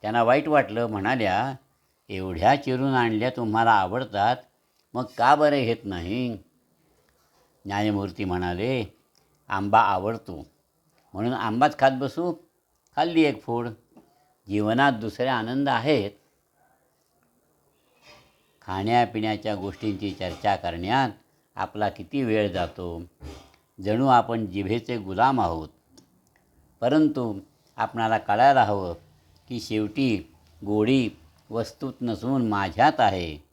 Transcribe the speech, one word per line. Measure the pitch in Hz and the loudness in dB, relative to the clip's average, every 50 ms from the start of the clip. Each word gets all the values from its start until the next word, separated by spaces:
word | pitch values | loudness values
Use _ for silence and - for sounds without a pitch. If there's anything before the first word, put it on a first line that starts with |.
| - | -4
त्यांना | 107 113 117 117 | 0 2 4 6
वाईट | 113 127 143 147 160 | 6 6 4 4 4
वाटलं, | 151 143 131 95 107 113 120 | 2 2 2 2 -2 -2 -2
म्हणाल्या, | 117 107 101 95 107 127 131 113 98 90 98 117 135 131 131 _ _ _ _ _ _ _ _ _ _ | -2 -2 -2 -2 -2 0 0 0 0 0 0 0 -2 -6 -10 _ _ _ _ _ _ _ _ _ _
"एवढ्या | 101 95 95 95 90 80 85 110 139 | -8 -8 -6 -6 -4 2 4 4 4
चिरून | 143 143 135 127 127 131 139 135 | 4 2 -2 -2 -2 0 0 0
आणल्या, | 127 120 117 110 107 110 127 | 2 2 2 0 0 -2 -2
तुम्हाला | 131 - 120 110 107 113 113 113 110 | -2 -2 -4 -2 0 2 4 6 6
आवडतात, | 101 95 92 98 123 131 127 101 101 101 113 127 123 - _ _ _ _ _ _ _ _ _ _ | 4 4 0 -2 -4 -6 -4 -2 0 2 2 0 -2 -6 _ _ _ _ _ _ _ _ _ _
मग | 120 127 123 - - | -8 -8 -8 -4 0
का | 117 127 143 | 4 4 4
बरं | 143 151 147 147 | 6 6 2 2
घेत | 143 127 113 117 120 - | 2 0 0 -2 -2 -4
नाही?" | 101 95 87 85 87 101 123 127 123 113 95 - _ _ _ _ _ _ _ _ _ _ _ _ _ _ _ _ _ _ _ _ _ _ _ _ | -8 -8 -6 -6 -6 -4 -4 -4 -6 -6 -8 -12 _ _ _ _ _ _ _ _ _ _ _ _ _ _ _ _ _ _ _ _ _ _ _ _
न्यायमूर्ती | 98 98 101 107 107 104 101 98 98 87 - 101 | -6 -2 0 0 0 0 0 -2 -4 -6 -6 -6
म्हणाले, | 95 87 90 90 87 87 90 101 123 135 127 113 95 _ _ _ _ _ _ _ _ _ _ _ _ | -4 -2 -2 -2 -2 -4 -2 -2 -2 -2 -4 -4 -8 _ _ _ _ _ _ _ _ _ _ _ _
"आंबा | 101 98 98 101 98 113 | -6 -6 -4 4 4 4
आवडतो | 113 101 101 92 92 104 117 110 - - 92 76 73 - _ _ _ _ _ _ _ _ _ _ _ _ - | 6 6 2 0 0 -2 -4 -6 -8 -12 -14 -14 -14 -16 _ _ _ _ _ _ _ _ _ _ _ _ -10
म्हणून | 92 107 120 127 | -6 -4 -4 -4
आंबाच | 123 104 113 107 117 135 151 151 - | -2 -4 -4 0 2 2 2 2 4
खात | 135 135 | 2 2
बसू?" | 131 127 135 135 - - 170 180 160 - - _ _ _ _ _ _ _ _ _ _ | 2 2 -6 -6 -4 -4 -4 -4 -4 -6 -10 _ _ _ _ _ _ _ _ _ _
खाल्ली | - 156 170 170 160 160 | -4 -4 0 4 4 4
एक | 147 135 - - | 4 2 -2 -6
फोड. | - 120 120 120 117 107 - _ _ _ - _ _ _ _ _ _ _ _ _ - | -4 -4 -4 -4 -4 -8 -12 _ _ _ -20 _ _ _ _ _ _ _ _ _ -4
जीवनात | 98 104 104 107 113 120 139 143 131 | -2 0 0 2 2 4 2 2 2
दुसरे | 110 107 113 - - 123 | 0 -6 -10 -4 -4 -2
आनंद | 131 131 117 110 113 123 135 143 139 | -2 -2 -2 -4 -4 -4 -2 0 0
आहेत. | 127 113 113 143 156 127 101 101 - _ _ _ _ _ _ _ _ _ _ _ _ _ _ _ _ _ _ _ _ _ _ _ _ _ _ _ _ _ _ _ _ _ _ _ _ _ _ - - - _ _ _ _ _ _ _ _ _ | 0 0 2 2 2 2 0 -2 -8 _ _ _ _ _ _ _ _ _ _ _ _ _ _ _ _ _ _ _ _ _ _ _ _ _ _ _ _ _ _ _ _ _ _ _ _ _ _ -20 -20 -20 _ _ _ _ _ _ _ _ _
खाण्यापिण्याच्या | - 92 95 98 107 117 120 120 113 117 113 107 110 107 101 - 107 104 | -8 -6 -4 -2 2 2 2 2 2 0 -4 -4 -4 -4 -4 -4 -4 -4
गोष्टींची | 98 87 101 95 - - 107 101 90 101 101 92 | -4 -6 -8 -8 -6 -6 -6 -6 -4 -6 -8 -6
चर्चा | - 92 90 85 - - 104 101 | -6 -8 -8 -8 -4 -2 -2 -2
करण्यात | 92 - 87 85 85 87 95 117 135 135 120 104 - _ _ _ _ _ _ _ | 0 -2 -6 -6 -6 -4 -2 0 0 0 -2 -4 -10 _ _ _ _ _ _ _
आपला | - 98 92 - 104 107 101 | -10 -10 -8 -4 -4 -4 -4
किती | 92 - 87 85 - 139 135 | -4 -6 -16 -8 -6 -4 -2
वेळ | 117 107 110 104 101 90 | 0 2 2 2 0 0
जातो. | 92 87 82 - - 90 87 82 85 87 85 _ _ - 73 73 - - _ _ _ _ _ _ - 95 | -2 -4 -4 -6 -8 -10 -8 -8 -10 -12 -14 _ _ -18 -18 -18 -18 -20 _ _ _ _ _ _ -10 -4
जणू | 98 107 117 131 | -2 0 0 4
आपण | 135 127 120 113 120 117 113 113 | 4 4 4 4 2 -2 -4 -4
जिभेचे | 98 87 101 101 92 107 120 113 - 123 | -6 -6 -6 -4 -2 -2 -4 -4 -6 -8
गुलाम | 117 101 92 95 92 117 131 135 123 | -8 -8 -8 -2 0 2 2 2 2
आहोत. | 104 87 85 80 80 76 _ _ _ _ _ - _ _ _ _ _ _ _ _ _ _ _ _ _ _ _ _ | 0 0 -2 -4 -8 -12 _ _ _ _ _ -20 _ _ _ _ _ _ _ _ _ _ _ _ _ _ _ _
परंतु | - 123 139 156 156 147 - 135 123 113 104 98 98 _ _ _ _ _ _ | -2 2 4 4 4 2 2 0 -4 -4 -4 -8 -12 _ _ _ _ _ _
आपणाला | - 113 113 - 117 113 110 113 110 | -6 -6 -4 -2 -2 0 0 0 0
कळायला | - - 104 107 123 139 139 131 117 | 0 0 2 6 6 6 8 6 6
हवं | 101 104 101 95 90 85 - - _ _ _ _ _ _ _ _ _ | 4 2 -2 -2 -6 -8 -10 -12 _ _ _ _ _ _ _ _ _
की | 127 120 | -10 -10
शेवटी | 110 - 113 107 107 104 107 - 135 131 113 95 78 - _ _ _ _ _ _ - | -8 -4 -2 -2 -2 -2 -2 0 0 2 0 0 -4 -8 _ _ _ _ _ _ -6
गोडी | 101 104 107 107 110 135 135 123 107 - - _ _ _ _ _ _ | -2 2 2 4 4 4 2 2 0 -4 -10 _ _ _ _ _ _
वस्तूत | 110 113 113 - - _ - 135 123 _ | -6 -6 -6 -6 -8 _ -10 -10 -8 _
नसून | 127 120 110 - - 120 139 135 120 110 | -4 -4 -4 -4 -2 -2 0 0 0 0
माझ्यात | 104 101 98 95 85 101 120 151 151 - | 0 0 -2 -2 2 4 4 4 6 6
आहे. | 123 104 95 92 87 82 76 76 _ _ | 2 2 4 0 -4 -6 -8 -12 _ _